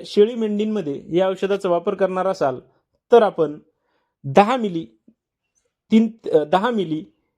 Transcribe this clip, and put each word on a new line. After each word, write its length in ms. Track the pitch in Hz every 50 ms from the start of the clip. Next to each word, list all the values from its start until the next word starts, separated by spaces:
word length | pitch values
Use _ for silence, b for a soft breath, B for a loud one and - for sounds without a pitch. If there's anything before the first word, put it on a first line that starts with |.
| 180
शेळी 300 | - - 208 208 226 254
मेंढींमध्ये 800 | 233 220 208 208 202 214 214 214 208 170 147 139 - - - 156 180
या 100 | 190 190
औषधाचा 420 | 190 190 202 190 202 196 196 185
वापर 240 | 170 170 175 208 202
करणार 340 | 180 196 185 185 185 185 190
असाल, 320 | 185 - 151 135 127 123 - _ _ _ _ _ _ _ _ -
तर 100 | 233 233
आपण 380 | 220 190 - - 156 147 151 151 - _ _ _ _ _ _ _ _ _ _ _ -
दहा 340 | 135 135 190 202 214 262 254
मिली, 280 | 220 208 175 165 160 - _ _ _ _ _ _ _ _ _ _ _ _ _ _ _ _ _ _ _ _
तीन, 200 | 220 220 226 220 - _ - - -
अ, 100 | 156 147
दहा 260 | 147 185 185 208 254
मिली 360 | 240 214 185 160 156 156 196 - _ _ _ _ _